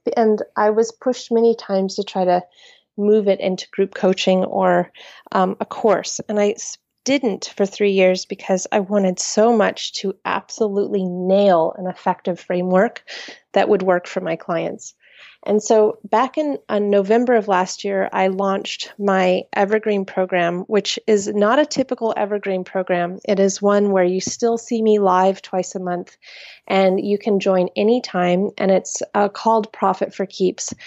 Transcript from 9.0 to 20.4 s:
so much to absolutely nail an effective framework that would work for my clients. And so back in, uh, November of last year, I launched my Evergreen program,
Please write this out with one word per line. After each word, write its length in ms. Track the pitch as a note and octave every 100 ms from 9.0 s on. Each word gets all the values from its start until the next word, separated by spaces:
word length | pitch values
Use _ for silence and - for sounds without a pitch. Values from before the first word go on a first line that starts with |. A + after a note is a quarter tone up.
| F#3+ F3+
so 380 | - G#3 A3+ A3+
much 380 | F#3+ - -
to 200 | - G3 - F#3+
absolutely 800 | F#3+ - - G#3+ G3+ G3+ G3+
nail 680 | F#3 F3+ F3+ G3 G3+ E3+ D#3+ -
an 80 | F3+
effective 520 | - F#3+ F3+ F#3+ F3
framework 640 | - F3+ F3+ F#3 A#3 - - - - - _
that 160 | G3 G3
would 120 | G3
work 240 | F#3 F3+ -
for 140 | F#3+
my 160 | F3+ E3
clients. 580 | - E3 E3+ - - _ _ - - _ -
And 160 | G#3
so 360 | - A3 G#3+ -
back 320 | G3+ A3 B3+ -
in, 220 | D4+ C4+ -
uh, 120 | G#3
November 540 | G3+ G3+ G3 A#3 B3
of 140 | A#3 G3+
last 360 | F#3 F#3 -
year, 260 | G3+ F#3+ G3
I 140 | - F#3+
launched 680 | F#3+ G3 G3 - - - -
my 440 | G3+ F#3+ F#3 F#3 -
Evergreen 500 | - G3 G#3+ A3 G3+
program, 580 | G3 - F#3 F3+